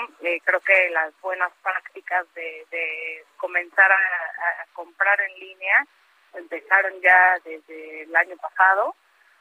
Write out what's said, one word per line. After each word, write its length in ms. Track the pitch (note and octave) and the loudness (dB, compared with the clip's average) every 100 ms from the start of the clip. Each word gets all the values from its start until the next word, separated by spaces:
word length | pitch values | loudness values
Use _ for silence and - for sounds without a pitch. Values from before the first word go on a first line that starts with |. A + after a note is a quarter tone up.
| A#3 _ | -4 _
Eh, 180 | E3+ E3+ - | -6 -4 -2
creo 160 | F#3 | -2
que 280 | - F#3+ F3+ | 4 4 4
las 200 | E3 D#3 - | 0 -2 -6
buenas 320 | F#3+ F#3 F3+ - | -8 -4 -4 -4
prácticas 640 | G3 F#3 - G3 - F3+ F3 - | -6 -6 -8 -18 -4 -4 -4 -10
de, 300 | E3 D#3+ D#3+ | -12 -14 -12
de 540 | E3+ E3 D#3 D#3+ D#3+ D#3 - | -8 -6 -8 -10 -14 -18 -10
comenzar 560 | F3+ F3 F3 - F#3+ | -4 -4 -2 4 6
a, 40 | F#3+ | 6
a 720 | F#3 F3+ D#3+ - F3 E3+ E3 | 2 -2 -6 -6 -4 -4 -10
comprar 480 | - E3+ E3+ G3 G3+ | -16 -16 -2 0 0
en 140 | G3 F#3 | -2 -10
línea 480 | F#3+ F#3+ F#3+ A3 C#4+ _ _ _ _ | -20 -12 -2 0 0 _ _ _ _
empezaron 680 | - F3 E3 - F#3+ G3 F#3 | -18 -12 -14 0 0 0 0
ya 360 | F3+ F#3 F3+ F3+ | 4 6 6 2
desde 600 | E3 D#3+ D3+ D#3+ D#3 D#3 | -4 -16 -16 -18 -16 -16
el 120 | D#3 E3 | -4 -2
año 200 | F3 F3 | -2 -6
pasado, 580 | D#3 - F#3 F#3+ B3+ - _ _ _ _ | -8 2 4 4 0 -6 _ _ _ _